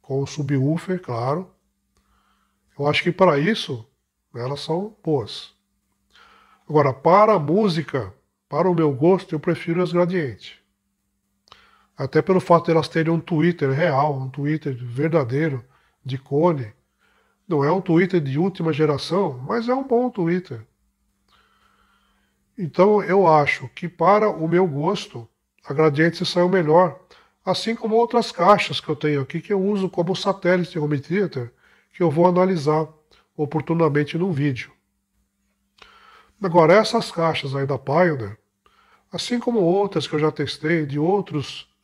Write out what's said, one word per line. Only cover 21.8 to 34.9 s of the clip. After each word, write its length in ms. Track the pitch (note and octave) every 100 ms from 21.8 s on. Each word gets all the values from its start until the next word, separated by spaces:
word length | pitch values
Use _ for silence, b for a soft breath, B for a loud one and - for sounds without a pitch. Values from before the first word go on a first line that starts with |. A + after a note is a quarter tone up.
| _ _ _ _ _ _ _ -
Então 440 | D#3+ - G3 G#3
eu 240 | D#3 G3 F3
acho 420 | D#3 C#3+ - B2+
que 180 | - F3
para 420 | - E3 G#3 G#3+
o 180 | D#3+ D#3+
meu 200 | F3 F#3
gosto, 600 | C#3 E3+ G3+ - A#2+ A#2 _ _ _ -
a 80 |
Gradiente 440 | C#3+ D#3 C#3+ E3 E3
se 80 | F3+
saiu 240 | F3+ F3+
melhor, 500 | F#3+ D3+ E3 F3+ - _ b b b -
assim 300 | F3+ A3+ A3+
como 200 | A3 A3
outras 360 | A#3 A#3+ -
caixas 500 | - F3 G3+ - C#3
que 80 | -
eu 60 | D3
tenho 260 | D3+ C#3+
aqui 180 | C3 E3
que 140 | -
eu 80 | G3
uso 280 | F#3+ G#3 F#3
como 260 | F3+ E3+ F3+
satélite 560 | G3 F#3+ F3 F3+ E3+
de 80 | E3
home 200 | D3 D3
theater, 540 | C#3 F#3+ F#3 C3 A#2+ b b b b
que 100 | -
eu 80 | E3+
vou 160 | D3 F3
analisar 600 | F3+ F#3 F3 C#3+ D#3 D#3 _ _ b b -
oportunamente 800 | D3 D#3 - E3 D#3+ C#3+ D3 E3
num 140 | F#3+
vídeo. 400 | C#3+ D3 B2+ - _ _